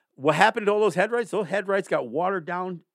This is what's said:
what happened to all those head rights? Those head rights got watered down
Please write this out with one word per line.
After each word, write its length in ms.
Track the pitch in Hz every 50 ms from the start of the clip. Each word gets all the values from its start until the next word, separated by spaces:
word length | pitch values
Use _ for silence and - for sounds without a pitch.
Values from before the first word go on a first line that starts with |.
| _ _ _
what 200 | - 131 151 151
happened 320 | 160 196 220 - 233 208 196
to 40 |
all 80 | 208 214
those 160 | 214 202 147
head 160 | 180 196 220
rights? 200 | 240 240 233 -
Those 160 | - 208 202 143
head 200 | 196 208 196 190
rights 220 | 196 196 185 -
got 180 | 180 147 131 117
watered 380 | 113 151 175 190 196 185 156
down 360 | 180 175 180 185 185 180 160 - _ _